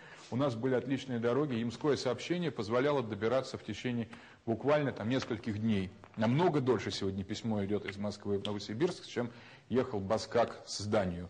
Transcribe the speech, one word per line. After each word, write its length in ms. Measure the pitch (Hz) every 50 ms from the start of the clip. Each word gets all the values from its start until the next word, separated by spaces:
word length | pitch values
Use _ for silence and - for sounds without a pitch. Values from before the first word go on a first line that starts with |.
| - - - - - -
у 60 | 117
нас 180 | 123 143 143 117
были 200 | 110 123 131 127
отличные 440 | 120 - 135 139 131 - - 123 117
дороги, 360 | 113 120 123 139 151 147 123
ямское 420 | 110 117 117 110 - - 151 131
сообщение 540 | - - 127 120 - - - 170 180 175 147
позволяло 520 | - - 104 98 117 123 135 147 147 139 117
добираться 540 | 107 110 98 110 113 123 135 131 - -
в 80 | 104 -
течение 440 | - 104 - - 127 120 117 113 - - - - - - - -
буквально 480 | 120 113 104 - 135 151 151 147 127 101
там 160 | - 101 113
нескольких 520 | 131 127 - - - - - 120 104 104
дней. 300 | 110 113 107 98 95 92 - - - - -
Намного 440 | 107 110 113 123 151 185 180 151 147
дольше 300 | 127 127 117 101 - 107
сегодня 340 | - - 101 95 95 98 95
письмо 400 | - 107 - - 113 107 104 98
идет 220 | 95 104 98 -
из 100 | 101 101
Москвы 420 | 101 101 104 101 - - 104 101 98
в 60 | 98
Новосибирск, 600 | 104 104 104 - - 104 117 165 180 - - -
чем 240 | - - 123 120 117 - - - - - - - -
ехал 280 | 107 127 123 - - 101
Баскак 600 | 95 95 110 107 - - - 117 113 - - - -
с 180 | - - - 95
Данию 440 | 104 107 107 95 92 85 87 90